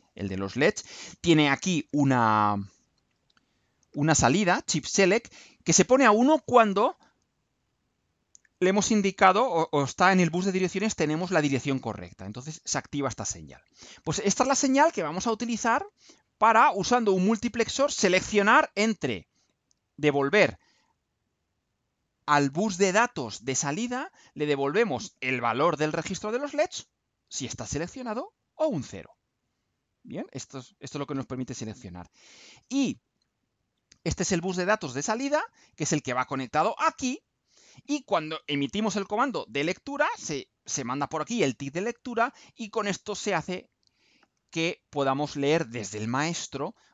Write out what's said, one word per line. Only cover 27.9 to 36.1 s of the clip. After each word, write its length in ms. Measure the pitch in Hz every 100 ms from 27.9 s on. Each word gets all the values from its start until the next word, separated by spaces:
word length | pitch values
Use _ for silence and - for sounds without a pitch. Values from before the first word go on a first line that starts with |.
| 269 247 220 392 _ _ -
o 120 | 311
un 160 | 170
cero. 340 | 113 92 - _ _ _ _ _ _ _ _ _
Bien, 240 | - 143 349
esto 280 | 131 - 135
es, 160 | - _
esto 180 | - 147
es 20 |
lo 80 | 143
que 80 | 135
nos 100 | 117
permite 280 | 127 127
seleccionar. 580 | 120 110 - 95 87 85 _ - - - - -
Y 300 | 269 233 - _ _ _ _ _ _ _ _ _ _
este 200 | 170 -
es 80 | 175
el 80 | 175
bus 160 | 185 180
de 80 | 180
datos 280 | 214 143
de 100 | 127
salida, 380 | 185 226 277 302 453 _ _ -
que 100 | 151
es 80 |
el 100 | 151
que 100 | -